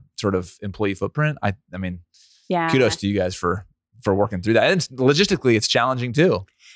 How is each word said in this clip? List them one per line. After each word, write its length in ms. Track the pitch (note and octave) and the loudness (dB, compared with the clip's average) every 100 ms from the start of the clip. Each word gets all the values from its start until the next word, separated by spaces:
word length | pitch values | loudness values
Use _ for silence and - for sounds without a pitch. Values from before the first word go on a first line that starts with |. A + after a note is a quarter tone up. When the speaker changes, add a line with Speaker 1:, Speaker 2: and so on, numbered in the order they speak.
| - - | -14 -6
Speaker 1:
sort 140 | G#2 | -2
of 220 | F#2+ F2+ - | -2 -4 -12
employee 320 | G#2 F#2 G#2 G2 | -12 -4 -4 -2
footprint, 420 | G2+ - D3+ D3 | -6 -2 -4 -2
I, 100 | G#2 G2 _ | -6 -6 _
I 60 | F2+ | -10
mean, 220 | F#2 F2+ - _ _ _ - | -8 -8 -14 _ _ _ -6
Speaker 2:
Yeah. 200 | F3+ E3 | -2 2
Speaker 1:
kudos 240 | C#3 A#2+ - | 2 2 0
to 100 | G2+ | -2
you 80 | G2+ | -2
guys 200 | F2+ F2+ | -2 -2
for, 320 | F2 F2+ - _ _ _ | -2 -4 -6 _ _ _
for 140 | - G2 | 0 2
working 260 | G2+ F#2 | 0 -2
through 120 | G2+ | 0
that. 100 | A2+ B2+ | 2 4
And 60 | F#3+ | 2
it's, 100 | - | -2
logistically, 680 | B2+ C3 C#3+ G3 F3+ B2+ A2 | 0 2 4 2 2 2 2
it's 120 | - | 2
challenging 460 | B2 A#2+ B2+ B2 | 0 0 -2 -4
too. 320 | A#2 F3 G2+ G2 _ _ | 2 2 2 -4 _ _